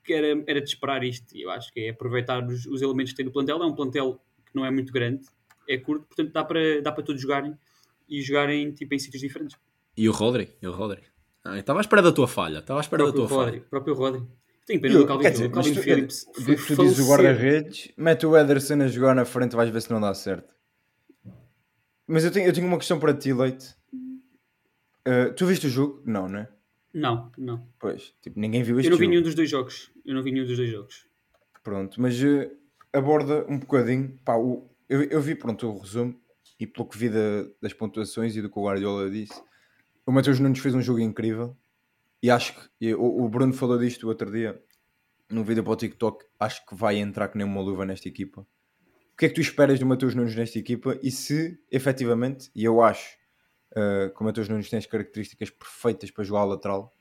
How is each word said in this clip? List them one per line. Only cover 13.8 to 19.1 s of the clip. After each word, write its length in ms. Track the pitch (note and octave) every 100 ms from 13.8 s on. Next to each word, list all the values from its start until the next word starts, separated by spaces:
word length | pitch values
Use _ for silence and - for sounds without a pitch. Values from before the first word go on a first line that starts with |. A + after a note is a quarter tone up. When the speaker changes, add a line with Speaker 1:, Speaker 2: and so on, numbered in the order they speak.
| C3+
Speaker 1:
Rodri. 300 | C3 C3 B2+ A#2+ - _ _ -
Tenho 160 | F#3
pena 140 | C3 C#3
Speaker 3:
Eu, 60 |
Speaker 1:
do 40 | D3
Calvin 180 | C3+ D3
Speaker 3:
quer 100 | A#2+
Speaker 1:
Phillips. 160 | A#2+
Speaker 3:
dizer, 20 |
Speaker 1:
Calvin 160 | - D3+
Speaker 3:
mas 80 | C#3+
tu, 60 |
Speaker 1:
Phillips 420 | C3+ C#3 C3 - -
Speaker 3:
tu, 160 | -
Speaker 1:
foi 140 | B2+ D3
Speaker 3:
tu 0 |
dizes 180 | -
o 20 | C#3+
Speaker 1:
falecer. 300 | D3 B2 C3+
Speaker 3:
guarda-redes, 840 | C#3+ - B2 C3 D3+ D3+ - - -
mete 300 | D#3+ D#3+ D#3+
o 100 | D#3+
Ederson 460 | C#3+ C#3+ C3+ D3
a 60 | C3+
jogar 260 | A#2+ C3